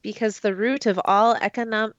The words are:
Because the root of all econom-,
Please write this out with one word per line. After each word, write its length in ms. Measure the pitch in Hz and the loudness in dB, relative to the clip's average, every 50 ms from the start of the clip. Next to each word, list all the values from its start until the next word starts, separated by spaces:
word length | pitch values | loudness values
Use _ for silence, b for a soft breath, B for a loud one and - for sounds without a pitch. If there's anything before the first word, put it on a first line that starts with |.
Because 400 | _ 208 208 - 233 220 202 - | _ -12 -6 -2 -2 -4 -4 -2
the 140 | - 208 190 | -2 -2 -2
root 320 | 185 208 240 269 277 - | 0 -2 -2 -2 0 0
of 120 | 233 190 185 - | 0 0 0 0
all 300 | - 196 202 220 233 233 | 2 4 4 6 4 4
econom-, 560 | - - 208 - - 233 226 220 214 220 220 - | 2 0 -4 -4 -4 -6 -4 -2 -2 -4 -4 -6